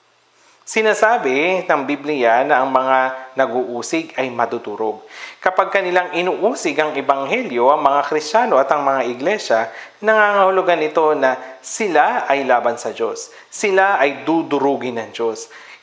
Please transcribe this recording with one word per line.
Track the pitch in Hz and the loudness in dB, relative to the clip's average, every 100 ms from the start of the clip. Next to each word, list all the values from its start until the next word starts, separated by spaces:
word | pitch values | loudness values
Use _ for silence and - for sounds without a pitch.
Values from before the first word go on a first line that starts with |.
| _ _ _ _ _ _ - | _ _ _ _ _ _ -6
Sinasabi | 220 220 202 220 233 135 131 170 185 175 | 0 2 4 4 2 0 0 0 0 0
ng | 151 135 | 0 0
Biblia | 143 143 147 117 117 | -4 -4 0 4 4
na | 139 139 135 | 4 2 2
ang | |
mga | 131 131 131 131 131 - - | 0 2 2 2 -4 -6 -2
nag-uusig | 131 120 123 120 113 160 160 - | 0 0 -4 -6 -4 -6 -4 -6
ay | 131 | -6
madudurog. | 120 117 117 107 104 110 107 - - - - | -4 -4 -4 -8 -6 -4 -6 -12 -18 -18 -4
Kapag | 190 185 190 | 0 0 0
kanilang | 196 185 180 180 165 | 0 0 0 0 -2
inuusig | 180 139 196 - 175 143 | -2 0 0 0 -2 0
ang | 151 147 | -2 -2
Ebanghelyo, | 131 139 135 220 233 117 123 | 0 0 -2 -4 -2 2 4
ang | 151 139 | 4 4
mga | 143 139 | 2 0
Kristiyano | 156 151 220 247 131 | -2 0 0 2 2
at | 139 | 2
ang | 151 | 0
mga | 139 135 120 | 0 0 -2
iglesia, | 123 151 214 - 113 113 - - - | -4 -4 -4 0 -2 -2 -8 -20 -4
nangangahulugan | 208 220 208 202 190 190 170 170 | 2 4 4 4 4 2 2 0
ito | 156 156 156 | 0 2 2
na | 147 131 127 - - | 2 0 0 -8 -18
sila | - - 214 175 180 240 - | -12 -6 0 2 2 0 -2
ay | 139 131 | 0 2
laban | 123 117 113 | 2 2 -4
sa | 117 | -6
Diyos. | 107 113 95 - - - | -4 -4 -4 -12 -20 -20
Sila | - 208 190 196 202 | -6 0 2 2 2
ay | 143 135 151 | 0 0 -2
dudurugin | 165 143 139 139 127 123 117 | -2 0 0 0 -2 -4 -8
ng | 107 | -8
Diyos. | - 117 107 - - - - | -6 -4 -4 -12 -20 -20 -20